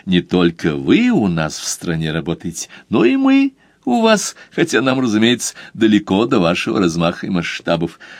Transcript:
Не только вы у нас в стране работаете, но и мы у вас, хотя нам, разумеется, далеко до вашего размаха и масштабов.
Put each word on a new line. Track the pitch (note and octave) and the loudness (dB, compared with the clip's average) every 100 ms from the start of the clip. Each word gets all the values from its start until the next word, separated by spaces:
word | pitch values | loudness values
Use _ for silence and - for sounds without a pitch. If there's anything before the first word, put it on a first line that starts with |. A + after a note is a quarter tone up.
| - | -2
Не | F2+ | 0
только | E2+ F2+ F2 E2 E2+ C#2+ | 2 2 2 0 -4 -2
вы | C#2 D3+ B3 | 2 2 4
у | G#3 G2+ | 2 0
нас | E2 D#2 - | -2 -4 -6
в | - | -10
стране | - E2+ E2 D#2+ | -8 -6 -4 -4
работаете, | D#2+ D#2 E2 F2 D#2+ - - - | -4 -4 -6 -8 -12 -14 -18 -4
но | A3 - | 0 2
и | C4+ | 2
мы | C4+ C4+ C#4 - _ _ - | 2 2 0 -4 _ _ -4
у | A#3+ | 0
вас, | A3 G#3 - - - | 2 0 -2 -12 -8
хотя | - D#3 A#2 | -4 0 0
нам, | C3 C3 | 0 0
разумеется, | B2+ G#2+ A2+ A#2+ - - - | 0 2 2 2 -4 -12 -18
далеко | - A2+ G#2+ - F#2+ B2+ | 0 2 2 2 0 2
до | C3+ | 2
вашего | E2+ F#2 - A2+ | 2 0 -2 0
размаха | F2+ E2 E2+ - F#2 | 0 0 -2 -2 -4
и | |
масштабов. | F2+ E2+ - - E2+ E2 - - | -4 -4 -6 -4 -2 -2 -8 -20